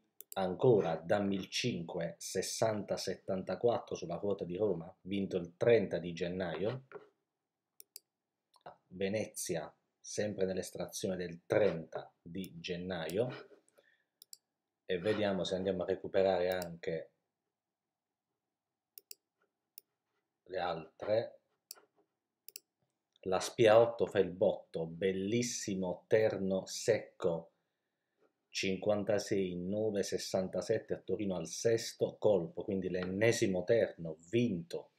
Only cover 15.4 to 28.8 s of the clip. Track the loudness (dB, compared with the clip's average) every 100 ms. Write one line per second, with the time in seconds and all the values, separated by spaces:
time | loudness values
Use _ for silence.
15.4 | -2 0 0 0 -2 -2 0 4 4 4
16.4 | 2 0 -4 -6 -6 -6 -8 _ _ _
17.4 | _ _ _ _ _ _ _ _ _ _
18.4 | _ _ _ _ _ -20 _ -20 _ _
19.4 | _ _ _ -20 -20 _ _ _ _ _
20.4 | -10 -4 -4 -4 -8 -8 0 0 0 -10
21.4 | _ _ _ -20 _ _ _ _ _ _
22.4 | -20 -20 -20 _ _ _ _ _ -2 -2
23.4 | -2 6 10 10 8 4 2 2 2 2
24.4 | 2 2 -6 -6 -6 0 0 0 0 0
25.4 | 0 -4 -4 -2 -2 -4 2 4 4 2
26.4 | 0 -2 -2 -2 0 0 -2 -2 -2 -2
27.4 | -6 _ _ _ _ _ _ _ _ _
28.4 | _ -4 -2 0